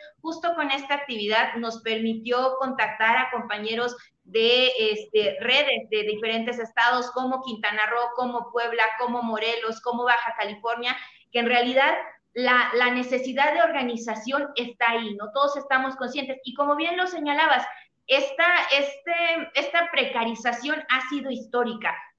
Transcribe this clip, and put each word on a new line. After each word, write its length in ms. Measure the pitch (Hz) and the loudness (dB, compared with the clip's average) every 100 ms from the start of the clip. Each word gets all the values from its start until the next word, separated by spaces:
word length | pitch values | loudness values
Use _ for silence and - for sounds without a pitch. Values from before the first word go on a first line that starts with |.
| - _ | -10 _
justo 340 | 320 330 339 | -10 -4 -2
con 160 | 339 294 | -2 -2
esta 240 | 277 277 | -2 -2
actividad 640 | 285 285 226 208 220 233 233 | -4 -4 -6 0 2 2 -2
nos 260 | 233 226 | -6 -6
permitió 720 | 220 220 226 226 240 247 262 262 | -4 -2 -2 -2 -2 0 2 0
contactar 560 | 262 233 214 214 226 247 | -2 -2 -2 2 2 2
a 120 | 254 | 0
compañeros 640 | 240 - 208 214 226 240 240 - _ | -4 -6 -6 -4 -4 -4 -6 -16 _
de, 480 | _ 208 226 247 254 254 | _ 2 4 6 4 2
este, 580 | 220 214 214 214 202 - | 0 0 0 0 2 0
redes 500 | 226 269 285 240 - | 2 2 2 0 -2
de 140 | 214 | -2
diferentes 560 | 208 208 226 226 226 226 | -2 -2 -2 -2 -2 -4
estados, 500 | 220 - 233 247 240 | -4 2 4 4 0
como 320 | 254 254 262 | -4 -2 -2
Quintana 440 | 254 214 208 214 214 | -4 -4 -2 0 0
Roo, 200 | 233 240 | 0 -2
como 380 | 240 247 240 - | -2 -4 -4 -4
Puebla, 320 | 240 233 233 220 226 | -2 0 2 0 0
como 220 | 240 240 | -2 -2
Morelos, 580 | 233 214 226 233 220 226 | -2 -2 -2 -2 -4 -4
como 240 | 240 240 | -4 0
Baja 320 | 247 233 233 226 | 2 2 0 -4
California, 580 | 208 208 233 233 240 254 - - _ | -6 -6 -6 -4 -4 -6 -10 -20 _
que 80 | 240 | -2
en 60 | 233 | 2
realidad 480 | 247 247 254 285 320 - - _ | 2 2 4 4 2 -4 -14 _
la, 380 | 233 247 247 233 | -2 4 4 4
la 160 | 233 247 | 4 2
necesidad 640 | 247 247 254 262 262 294 | 2 0 -2 -2 0 2
de 80 | 330 | 4
organización 880 | 330 294 247 226 - 220 233 277 277 | 2 2 -2 -4 -4 -6 -2 -2 -2
está 380 | - 240 - 233 | -4 -6 0 2
ahí, 240 | 233 220 202 | 2 -2 -6
¿no? 160 | 214 | -6
Todos 220 | 269 277 285 | 0 0 0
estamos 400 | 262 262 269 262 | 0 0 0 -4
conscientes. 420 | 240 277 269 262 | -6 -4 -6 -8
Y 100 | - | -8
como 220 | 269 285 294 | -2 0 0
bien 200 | 330 349 | 0 0
lo 120 | 370 | -2
señalabas, 580 | 349 294 285 320 254 - - - _ - | -2 -2 2 4 4 2 -10 -18 _ 0
esta, 400 | 269 269 302 330 349 262 | 2 2 2 4 4 4
este, 800 | 277 277 277 - 339 339 330 277 | 2 2 -4 -4 0 0 0 -2
esta 360 | 277 285 339 339 | -2 0 0 2
precarización 920 | 285 247 240 226 226 247 226 277 311 - | 2 0 0 -2 -2 -4 -2 -2 -4 0
ha 200 | 262 262 | -2 -2
sido 240 | 285 262 | -4 -4
histórica. 600 | 226 - 240 233 - 175 - - | -6 -4 -2 0 -2 -4 -4 -10